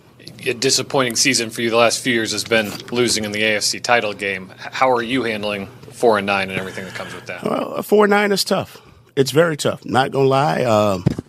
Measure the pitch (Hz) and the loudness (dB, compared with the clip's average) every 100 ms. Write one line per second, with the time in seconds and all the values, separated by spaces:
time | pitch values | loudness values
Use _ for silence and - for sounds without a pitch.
0 | - - - - 127 120 135 131 127 143 | -20 -20 -20 -10 -6 -2 0 0 0 0
1 | 123 110 - 120 113 113 117 117 117 - | 0 0 0 0 -2 -2 0 4 4 2
2 | 135 117 110 104 92 113 104 92 - 120 | 0 0 0 -4 0 0 0 -6 -6 0
3 | 120 101 107 104 110 104 - 101 - 120 | 2 0 -2 -2 0 0 -2 -4 2 2
4 | 107 101 101 95 92 - - - 131 123 | 2 -4 -4 -6 -8 -14 -10 0 2 2
5 | 117 131 113 107 104 104 98 - - - | 0 -2 -2 -2 -4 -6 -8 -14 -18 0
6 | 120 107 98 98 95 92 92 92 92 92 | 2 4 2 0 -2 -4 -8 -10 -12 -12
7 | 92 90 87 90 - - - - - 208 | -12 -14 -12 -6 -4 -4 -4 -6 2 4
8 | 208 208 208 196 - 190 113 - - - | 6 4 2 0 0 -2 -4 -10 -20 -20
9 | _ - 135 135 170 151 - - - 123 | _ -2 0 4 2 2 -4 -4 -2 0
10 | 131 131 135 131 151 165 127 107 107 92 | 0 2 2 4 2 0 2 4 2 2
11 | 87 - | -2 -4